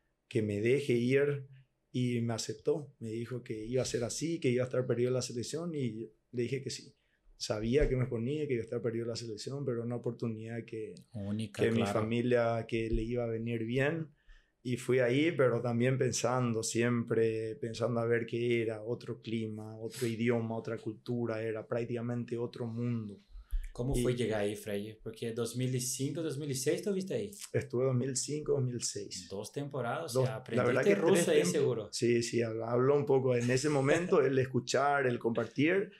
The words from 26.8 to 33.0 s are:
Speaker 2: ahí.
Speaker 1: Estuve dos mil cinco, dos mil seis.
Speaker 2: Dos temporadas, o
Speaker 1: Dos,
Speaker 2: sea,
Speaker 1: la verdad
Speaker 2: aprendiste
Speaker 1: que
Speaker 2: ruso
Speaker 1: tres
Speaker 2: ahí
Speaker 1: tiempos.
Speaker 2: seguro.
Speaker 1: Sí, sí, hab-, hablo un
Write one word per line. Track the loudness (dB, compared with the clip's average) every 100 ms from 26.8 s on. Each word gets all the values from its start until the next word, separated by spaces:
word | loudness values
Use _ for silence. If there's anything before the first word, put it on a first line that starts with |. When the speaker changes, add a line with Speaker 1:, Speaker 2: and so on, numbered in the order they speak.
| 0 -2 -2
Speaker 2:
ahí. | -4 -4 -10 -4
Speaker 1:
Estuve | -4 -2 0
dos | 2
mil | 2 0 -2
cinco, | -4 -4 0
dos | 0
mil | 0 -2
seis. | -6 -6 -8 -12 -10
Speaker 2:
Dos | -8 -8
temporadas, | -8 -6 -4 -4 -4 -2 2
o |
Speaker 1:
Dos, | 2
Speaker 2:
sea, | 0 -4 0
Speaker 1:
la |
verdad | 2 4
Speaker 2:
aprendiste | 4
Speaker 1:
que | 4
Speaker 2:
ruso | 6
Speaker 1:
tres | 6 6
Speaker 2:
ahí | 4
Speaker 1:
tiempos. | 4
Speaker 2:
seguro. | 4 2 0 -4
Speaker 1:
Sí, | 0 4 4
sí, | 2 0
hab-, | 0 -2 0
hablo | 2 4
un | 4